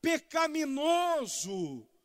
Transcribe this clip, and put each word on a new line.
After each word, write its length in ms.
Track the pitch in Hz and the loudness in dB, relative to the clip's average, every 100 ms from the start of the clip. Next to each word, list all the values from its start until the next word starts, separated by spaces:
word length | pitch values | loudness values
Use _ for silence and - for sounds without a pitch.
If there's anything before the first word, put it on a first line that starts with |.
pecaminoso 1800 | 320 330 - 330 320 302 302 269 302 339 349 330 233 - 190 190 165 131 107 _ | 2 0 0 0 0 0 -2 0 2 4 2 0 -2 -6 -6 -4 -4 -6 -14 _